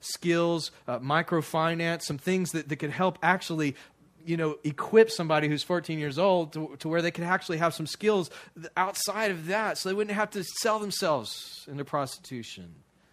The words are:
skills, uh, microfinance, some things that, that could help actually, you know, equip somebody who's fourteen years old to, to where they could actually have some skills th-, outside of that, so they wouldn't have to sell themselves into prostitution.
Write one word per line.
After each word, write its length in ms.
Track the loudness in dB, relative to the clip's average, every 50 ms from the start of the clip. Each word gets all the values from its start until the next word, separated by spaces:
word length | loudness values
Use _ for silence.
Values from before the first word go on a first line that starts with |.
skills, 720 | -10 -10 -10 -4 0 2 4 4 4 2 2 0 -2 -6 -12 -12 -8
uh, 120 | -6 -6 -6
microfinance, 1040 | -2 2 2 2 2 2 0 0 0 0 0 0 2 2 0 0 0 -2 -2 -2
some 160 | -4 -6 -6 -4
things 320 | 0 0 0 2 0 0
that, 180 | -2 -4 -4 -4
that 80 | -6
could 140 | -4 -4 -6
help 280 | 0 2 0 0 0 2
actually, 540 | 4 4 4 4 2 -4 -2 0 0 0 -2 -4 -14 -20 _ _ _ _ _ _ -4
you 120 | -2 0
know, 200 | 0 0 0 -2 -2
equip 480 | -4 -4 -4 -4 -4 6 8 8 8 8
somebody 380 | 6 -4 0 2 4 4 4 2
who's 160 | 0 0 0
fourteen 340 | 0 0 0 0 -2 -4 -4
years 180 | -2 -4 0
old 360 | 2 4 4 4 4 2 -2
to, 240 | -4 -8 -8 -8 -10 -8
to 100 | -4 0
where 140 | 0 2
they 80 | 0 0
could 140 | -2 -2 0
actually 340 | 0 0 0 0 -2 -2 2
have 160 | 2 0 0
some 140 | -2 -6 -8
skills 420 | -6 0 2 2 4 4 0 -2 -8 -18 -20 -20 _
th-, 140 | -16 -16 -6 -2
outside 560 | 0 0 0 0 -4 -4 -2 -2 0 0 -2
of 140 | -2 -2 -4
that, 320 | -2 -2 0 0 -2 -4 -4
so 100 | -2 -2
they 60 | -2
wouldn't 180 | -2 -2 -2 0
have 160 | -2 -2 -2
to 140 | -2 -8 -8
sell 340 | -6 -6 -2 0 0 2 0
themselves 880 | -2 -4 -4 -2 2 2 2 0 0 -6 -10 -12 -12 -14 -16 -18 -14 -12
into 160 | -8 -8 -8
prostitution. 880 | -4 -2 -4 -4 -4 -8 -14 -14 -12 -12 -12 -10 -12 -14 -16 -16 -18 -18 -20 _ _ _ _ _ _